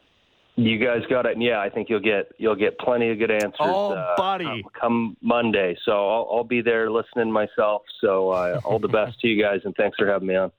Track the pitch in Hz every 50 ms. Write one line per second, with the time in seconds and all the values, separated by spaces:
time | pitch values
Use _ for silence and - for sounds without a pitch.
0 | _ _ _ _ _ _ _ _ _ _ - 120 113 110 113 107 123 123 117 117
1 | - - 131 123 120 - 95 110 120 120 117 104 98 101 - 113 101 - 113 104
2 | 98 110 104 98 - - - - 110 110 107 98 107 95 - - - 123 123 120
3 | 117 113 113 104 113 110 110 104 104 98 - - 151 170 185 196 202 202 196 95
4 | 90 87 87 175 185 190 196 185 175 135 104 104 95 - - - 120 117 117 117
5 | 117 107 - - - 117 120 120 117 113 104 101 95 90 85 - - 117 107 101
6 | 101 98 110 117 - - 107 120 117 117 123 120 110 120 117 113 113 110 110 113
7 | 107 - - 123 113 110 110 107 107 - - 117 107 104 104 101 - - - -
8 | 117 101 95 95 95 92 92 90 90 90 87 - - 90 107 110 107 98 110 107
9 | 104 123 - - - 117 110 104 107 101 98 95 - 98 87 - 104 95 - -
10 | 107 101 98 95 95 95 92 95 95 87 -